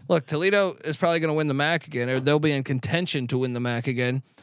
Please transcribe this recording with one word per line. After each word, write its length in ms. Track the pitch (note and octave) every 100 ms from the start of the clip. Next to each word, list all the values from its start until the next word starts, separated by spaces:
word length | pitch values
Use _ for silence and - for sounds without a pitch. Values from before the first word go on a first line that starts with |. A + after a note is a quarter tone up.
| -
Look, 160 | E3+ -
Toledo 520 | D3+ F#3+ G#3 F#3+ -
is 140 | D#3 D3+
probably 220 | F3 E3
gonna 160 | D#3+ D3+
win 100 | D3+
the 80 |
mac 320 | C#3 D3+ E3+ -
again, 240 | B2+ B2
or 100 | C3
they'll 200 | C3 D3+
be 120 | D3+
in 100 | C#3
contention 640 | C3 C3 - E3 F3+ D3 B2
to 100 | B2+
win 160 | B2+
the 60 | A#2+
mac 260 | B2 A#2 B2
again. 380 | B2 B2 C3 - -